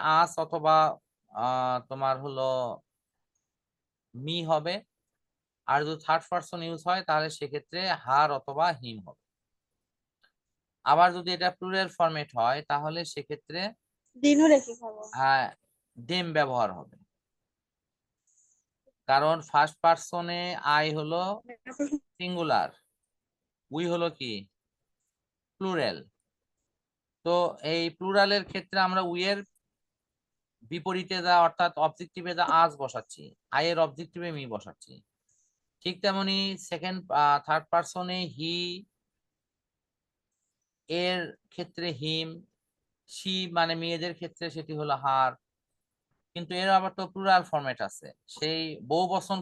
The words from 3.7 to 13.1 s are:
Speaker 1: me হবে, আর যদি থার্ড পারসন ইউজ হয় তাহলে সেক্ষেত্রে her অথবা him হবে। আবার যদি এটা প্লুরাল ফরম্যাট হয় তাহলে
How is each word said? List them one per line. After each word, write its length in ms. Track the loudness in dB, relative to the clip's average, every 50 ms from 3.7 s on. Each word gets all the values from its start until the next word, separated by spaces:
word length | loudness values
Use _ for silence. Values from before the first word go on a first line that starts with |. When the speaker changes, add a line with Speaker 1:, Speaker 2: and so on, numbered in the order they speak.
| _ _ _ _ _ _ _ _ -18 -12 -8
Speaker 1:
me 120 | -6 -4 -4 0 0
হবে, 240 | 0 0 0 -2 -4 -6 -8 _ _ _ _ _ _ _ _ _ _ _ _ _ _ _ _ 0
আর 80 | 0 2 2 0
যদি 120 | -4 -4 -2
থার্ড 180 | 0 0 0 0 -2
পারসন 280 | -4 -4 -4 -6 -8 -8 -6 -6
ইউজ 140 | -8 -6 -2 -2
হয় 160 | -2 0 0 0
তাহলে 200 | 0 0 0 -2 -4 -8
সেক্ষেত্রে 440 | -10 -8 -8 -8 -10 _ -8 -4 -2 -2 -2 -2 0
her 220 | 2 4 4 4 4 2 -2
অথবা 280 | -6 -4 -2 0 2 2 0 -2
him 180 | -6 -12 -12 -12 -14 -18
হবে। 160 | -20 _ _ _ _ _ _ _ _ _ _ _ _ _ _ _ _ _ _ _ _ _ _ _ _ _ _ _ _ _ _ _ _ _ 2 4
আবার 180 | 6 8 8 6 6 2
যদি 120 | -4 -4 -2 -2
এটা 120 | -2 -2 -2 -4
প্লুরাল 320 | -6 -4 -2 -2 -2 -2 0 0
ফরম্যাট 320 | 0 0 0 -2 -6 -6 -2 0
হয় 200 | 0 2 0 0 -2 -2
তাহলে 280 | -4 -2 -2 -4 -6 -6 -8 -8